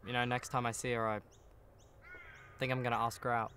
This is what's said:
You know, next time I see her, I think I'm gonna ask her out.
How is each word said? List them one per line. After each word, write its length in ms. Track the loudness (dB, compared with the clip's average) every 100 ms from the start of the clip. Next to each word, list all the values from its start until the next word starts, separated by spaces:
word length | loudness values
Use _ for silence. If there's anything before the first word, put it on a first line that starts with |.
You 80 | 0
know, 120 | 2
next 240 | 2 2 0
time 160 | 0
I 60 | 0
see 200 | 0 0
her, 140 | 2 2
I 120 | 0 -4 -20 -20 -20 -20 -20 -20 -20 -18 -18 -18 -18 -20 -4
think 120 | 0
I'm 120 | 2
gonna 120 | 2
ask 260 | 2 2 0
her 80 | 0
out. 200 | 2 0